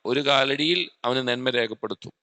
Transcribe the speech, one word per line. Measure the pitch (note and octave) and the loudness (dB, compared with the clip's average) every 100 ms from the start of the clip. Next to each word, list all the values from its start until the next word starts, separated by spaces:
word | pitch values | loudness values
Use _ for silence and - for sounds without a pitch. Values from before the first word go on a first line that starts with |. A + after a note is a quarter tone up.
ഒരു | A2 C3 | -2 0
കാലടിയിൽ | C#3 C3+ C3+ C#3 D3+ F3+ - - | 4 4 2 0 0 0 -2 -4
അവന് | A#2+ C3 B2 | -2 0 0
നന്മ | B2 C3 | -2 0
രേഖപ്പെടുത്തും. | A#2+ A2 A2 G#2+ G2 - - | 0 -2 -4 -8 -8 -14 -20